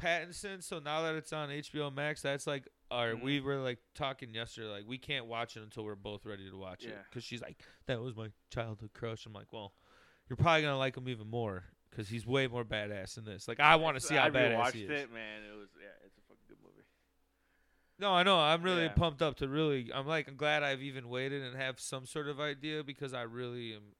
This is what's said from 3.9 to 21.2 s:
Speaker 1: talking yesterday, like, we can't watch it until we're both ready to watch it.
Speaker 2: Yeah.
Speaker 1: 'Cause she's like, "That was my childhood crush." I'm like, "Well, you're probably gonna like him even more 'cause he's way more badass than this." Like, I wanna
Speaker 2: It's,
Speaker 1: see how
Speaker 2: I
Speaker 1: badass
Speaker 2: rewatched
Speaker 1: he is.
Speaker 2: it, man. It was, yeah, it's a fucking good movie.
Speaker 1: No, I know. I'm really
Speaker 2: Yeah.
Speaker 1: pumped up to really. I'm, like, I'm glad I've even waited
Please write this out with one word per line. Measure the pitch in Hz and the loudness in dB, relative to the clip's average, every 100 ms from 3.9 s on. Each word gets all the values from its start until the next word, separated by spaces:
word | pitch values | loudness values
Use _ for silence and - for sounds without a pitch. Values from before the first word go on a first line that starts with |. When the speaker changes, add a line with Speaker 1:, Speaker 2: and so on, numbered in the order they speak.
Speaker 1:
talking | - 139 123 120 | -4 -4 -4 -8
yesterday, | 113 113 - 110 | -8 -8 -8 -10
like, | 101 104 | -10 -8
we | 127 | -10
can't | 156 139 113 | -6 -6 -4
watch | 117 117 113 | -6 -6 -8
it | |
until | 107 113 | -12 -8
we're | 107 98 | -8 -8
both | 104 104 107 | -8 -8 -10
ready | 101 95 | -12 -12
to | 95 | -12
watch | 92 87 117 | -12 -12 -12
it. | |
Speaker 2:
Yeah. | 104 95 | -14 -14
Speaker 1:
'Cause | 123 - | -14 -10
she's | 120 | -10
like, | - - - - - | -10 -14 -20 -12 -6
"That | 117 | -4
was | 127 110 | -4 -8
my | 110 - _ | -10 -12 _
childhood | 123 113 104 107 | -6 -6 -8 -12
crush." | - 117 113 113 | -8 -6 -6 -12
I'm | |
like, | 104 107 | -16 -14
"Well, | 110 101 - _ - - _ - | -12 -12 -16 _ -20 -20 _ -8
you're | 127 | 4
probably | 170 160 | 6 8
gonna | 151 135 | 6 2
like | 131 135 | 0 0
him | 127 | -6
even | 113 107 | -6 -4
more | 117 110 92 - _ _ | -2 -2 -4 -10 _ _
'cause | 117 104 | -10 -6
he's | 117 107 | -4 2
way | 135 131 | 2 2
more | 120 | -2
badass | 110 110 104 101 95 110 | -2 -2 -2 -6 -8 -10
than | 107 | -10
this." | 95 - | -10 -6
Like, | 117 | 6
I | 151 160 | 10 10
wanna | 160 131 | 8 0
Speaker 2:
It's, | - | 4
Speaker 1:
see | 147 | 6
how | 151 | 8
Speaker 2:
I | |
Speaker 1:
badass | 135 120 117 | 8 6 6
Speaker 2:
rewatched | 123 | 2
Speaker 1:
he | 117 101 | 0 -2
is. | |
Speaker 2:
it, | 147 123 | -4 -4
man. | 113 107 107 | -8 -10 -10
It | 104 | -12
was, | 107 98 76 | -14 -16 -18
yeah, | 98 - 95 | -20 -18 -20
it's | _ | _
a | |
fucking | _ 101 - | _ -20 -20
good | 101 | -20
movie. | 95 50 _ _ _ _ _ _ _ _ _ _ _ - | -20 -20 _ _ _ _ _ _ _ _ _ _ _ -2
Speaker 1:
No, | 202 | 4
I | 180 | 6
know. | 190 180 | 8 8
I'm | 151 170 | 8 4
really | 185 175 | 4 4
Speaker 2:
Yeah. | 160 | 4
Speaker 1:
pumped | - 170 139 | 4 2 4
up | 156 - | 0 0
to | 135 | -2
really. | 147 156 135 117 | 2 2 2 -2
I'm, | 135 139 | -4 -2
like, | 160 147 | -2 -2
I'm | 135 | -2
glad | 151 151 | 2 2
I've | 143 131 | 2 -2
even | 139 131 120 | -6 -10 -6
waited | 127 | -4